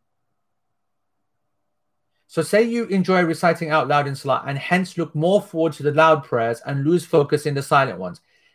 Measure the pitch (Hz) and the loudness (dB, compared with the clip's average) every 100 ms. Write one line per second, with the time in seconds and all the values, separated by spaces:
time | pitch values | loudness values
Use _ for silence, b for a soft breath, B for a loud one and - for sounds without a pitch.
0 | _ _ _ _ _ _ _ _ _ _ | _ _ _ _ _ _ _ _ _ _
1 | _ _ _ _ _ _ _ _ _ _ | _ _ _ _ _ _ _ _ _ _
2 | _ _ _ - 156 202 233 233 226 196 | _ _ _ -6 0 2 2 0 -2 0
3 | 180 185 170 160 175 165 160 156 131 147 | 2 2 2 0 0 0 0 -2 2 0
4 | 139 139 139 131 131 139 - 180 185 - | 0 -6 -2 -2 -2 -8 -2 -2 -2 -4
5 | 156 151 165 202 202 165 160 143 139 143 | -6 -2 2 2 0 -2 -2 0 -2 4
6 | 160 151 - 123 113 117 - 139 139 175 | 4 4 0 -2 -2 -4 -6 -4 0 0
7 | 170 156 143 151 151 139 135 147 131 90 | 2 0 2 0 -2 -6 0 2 2 -4
8 | 92 85 _ _ _ | -10 -12 _ _ _